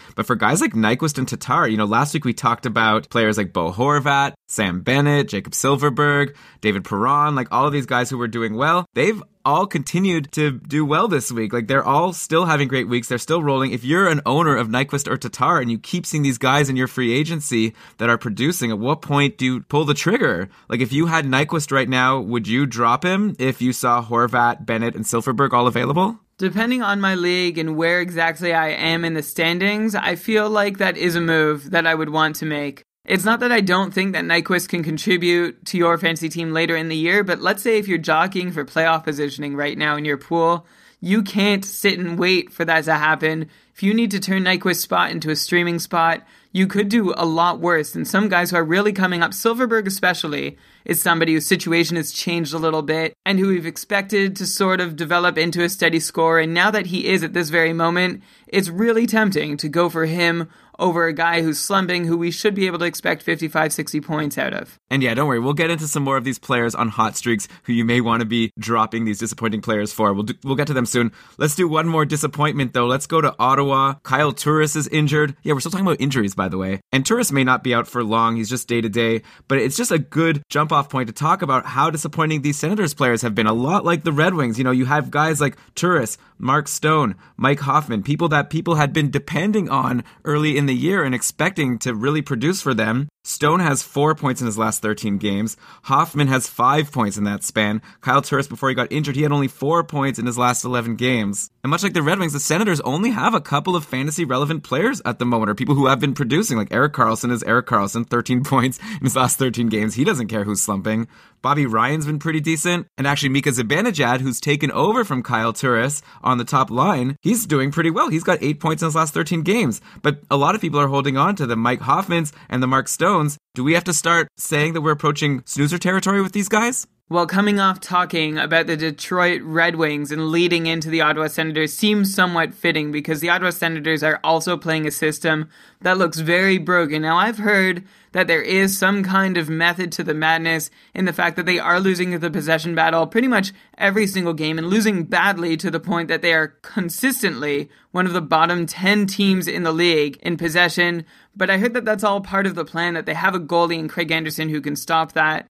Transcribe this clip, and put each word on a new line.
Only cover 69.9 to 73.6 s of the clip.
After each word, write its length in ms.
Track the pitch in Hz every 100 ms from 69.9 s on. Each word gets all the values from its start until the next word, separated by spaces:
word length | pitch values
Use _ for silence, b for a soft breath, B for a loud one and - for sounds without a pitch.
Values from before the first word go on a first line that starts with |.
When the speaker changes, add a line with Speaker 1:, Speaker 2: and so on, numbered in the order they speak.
Speaker 1:
for. 200 | - 107
We'll 100 | 98
do, 100 | 107 -
we'll 140 | 135 135
get 100 | 143
to 60 |
them 120 | 131 120
soon. 280 | 123 117 B B -
Let's 180 | 151 147
do 120 | 175
one 200 | 156 165
more 160 | 160
disappointment, 720 | 151 151 147 - 151 143 127
though. 140 | 123 120
Let's 200 | 131 -
go 140 | 160
to 120 | 147 -
Ottawa. 560 | 123 135